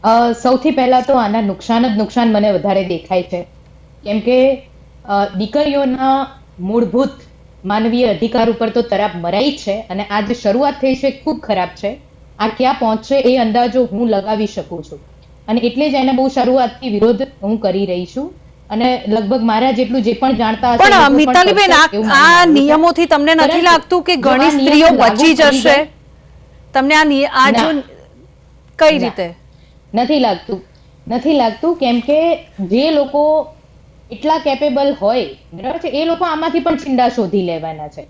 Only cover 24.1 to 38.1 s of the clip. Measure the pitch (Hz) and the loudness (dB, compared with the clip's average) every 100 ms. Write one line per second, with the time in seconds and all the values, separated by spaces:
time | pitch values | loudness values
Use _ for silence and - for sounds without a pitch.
24.1 | 339 - 254 311 294 269 302 330 - 233 | 0 2 2 2 2 4 6 6 6 2
25.1 | 214 320 311 294 269 226 285 302 - - | 4 2 4 4 4 2 2 0 -10 -20
26.1 | - - - - - - 269 269 311 311 | -20 -20 -20 -20 -20 -4 -2 2 4 4
27.1 | 277 285 262 262 240 320 294 - - 65 | 2 0 2 2 2 0 -2 -6 -20 -20
28.1 | - - _ _ - _ - 311 302 240 | -20 -20 _ _ -20 _ 0 2 2 -4
29.1 | 196 175 170 - - - _ _ 208 247 | -6 -10 -10 -20 -20 -20 _ _ -4 0
30.1 | 302 240 175 - 190 - _ _ _ - | 0 0 -2 -8 -10 -12 _ _ _ -8
31.1 | 226 302 294 233 220 320 349 254 240 233 | -4 0 0 0 -2 -4 -2 -2 -2 0
32.1 | 302 330 330 - - 185 220 302 302 269 | 0 0 -2 -8 -12 -2 0 0 0 -2
33.1 | 285 302 311 - - _ - _ _ _ | -2 0 -2 -4 -16 _ -20 _ _ _
34.1 | 220 294 311 294 269 294 269 277 262 202 | -8 -2 -2 -2 -2 -2 0 -2 0 -2
35.1 | 247 170 135 - 170 233 320 330 262 320 | -2 -4 -12 -20 -12 -10 -8 -6 -4 -4
36.1 | 330 349 311 320 330 339 320 - 254 247 | -2 -4 -4 -4 -2 -2 -4 -2 0 0
37.1 | 247 190 196 180 165 160 156 151 151 147 | 0 -2 -2 -2 -6 -8 -12 -14 -16 -20